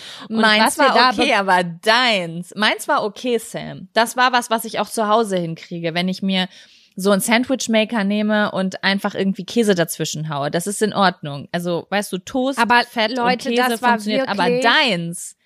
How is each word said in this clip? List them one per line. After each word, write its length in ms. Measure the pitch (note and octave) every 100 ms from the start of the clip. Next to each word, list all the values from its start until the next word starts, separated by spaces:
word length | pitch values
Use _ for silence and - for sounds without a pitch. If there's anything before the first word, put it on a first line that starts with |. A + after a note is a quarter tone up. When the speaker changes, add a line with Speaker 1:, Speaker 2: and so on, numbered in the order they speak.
| - - -
Speaker 1:
Und 100 | A3
Speaker 2:
Meins 380 | A3 G#3+ A3+ -
Speaker 1:
was 0 |
wir 80 | C4+
Speaker 2:
war 80 |
Speaker 1:
da 160 | A3+ B3+
Speaker 2:
okay, 220 | G#3+ C#4
Speaker 1:
be- 60 | G#3+
Speaker 2:
aber 260 | F#3+ F#3 F3
deins. 880 | E3 G#3+ A#3 B3 G3+ E3+ E3 - G3
Meins 320 | A3 G#4 -
war 160 | C#4+
okay, 340 | G#3 - B3+ A3+
Sam. 520 | - D#3+ D3+ C#3+ F#3
Das 240 | A3 A3+ B3+
war 160 | B3+
was, 180 | C4 -
was 140 | A3+
ich 160 | A3 G3+
auch 80 | G#3
zu 200 | - G#3
Hause 260 | A3+ G#3+ F#3
hinkriege, 580 | E3 E3 - F3 E3
wenn 140 | E3+ F#3
ich 140 | F#3
mir 260 | F#3+ F#3+ F3+ - - _ _ -
so 140 | G3
einen 100 | G3
Sandwichmaker 840 | A#3 A#3 B3+ C4 - A3 G#3+ A#3
nehme 480 | G3 G#3 G#3+ G#3+ G#3
und 320 | F3+ F#3+ -
einfach 320 | F#3+ G3 G3+ -
irgendwie 300 | F#3+ F#3+ F3+
Käse 300 | A#3 G#3 E3+
dazwischen 520 | D#3+ - D#3 D3+ D#3
haue. 240 | C#3+ D3
Das 160 | E3 G3+
ist 140 | G3+
in 120 | G#3
Ordnung. 540 | G3+ F#3+ - D3 C#3+ -
Also, 340 | F3 F3 E3+ -
weißt 220 | G3+ G3+
du, 60 | F#3
Toast, 420 | - C4 C4 C4
Speaker 1:
Aber 220 | A3+ A#3+
Speaker 2:
Fett 320 | A#3+ A#3+ G#3+ B3
Speaker 1:
Leute, 320 | A#3+ B3 C4
Speaker 2:
und 80 | A#3+
Käse 140 | B3+
Speaker 1:
das 120 | A3+
war 100 | B3
Speaker 2:
funktioniert. 360 | A#3 G#3 A#3+ C4
Aber 180 | G3+ F3
Speaker 1:
wirklich 200 | E3 A3+
Speaker 2:
deins, 720 | D4 C4+ F3 E3+ E3+ - -